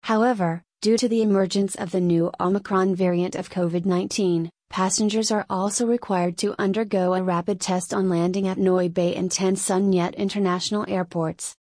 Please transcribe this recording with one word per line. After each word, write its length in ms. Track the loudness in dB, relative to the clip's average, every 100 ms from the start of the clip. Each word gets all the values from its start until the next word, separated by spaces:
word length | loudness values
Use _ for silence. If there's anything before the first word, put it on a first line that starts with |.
However, 580 | 0 2 2 2 0 -2 _ _
due 160 | 2 2
to 120 | 2
the 140 | 2
emergence 500 | 2 2 2 0 -2
of 160 | -2 -4
the 100 | 0
new 300 | 2 2 2 0
Omicron 540 | 0 0 0 0 2
variant 400 | 2 0 2 -2
of 160 | -4 -8
covid 360 | -2 -2 0 0
nineteen, 640 | 0 0 -2 0 0 -2 _ _
passengers 640 | -2 -2 2 0 0 0
are 160 | -2 -2
also 380 | -2 -2 -2 0
required 500 | 0 0 0 0 -2
to 160 | -4 -2
undergo 560 | -2 0 0 0 2 0
a 80 |
rapid 360 | 0 -2 -2 -4
test 320 | -2 -2 -2
on 160 | -2 0
landing 400 | 2 2 0 -2
at 120 | 2
Noi 280 | 2 4 2
Bay 280 | 0 0 0
and 160 | -2
Tan 240 | 0 0 0
Son 360 | 0 2 4
Nhat 240 | 2 2 -2
International 680 | -4 0 0 0 -2 -4 -2
Airports. 680 | -4 -4 -2 -4 -4 -12 -14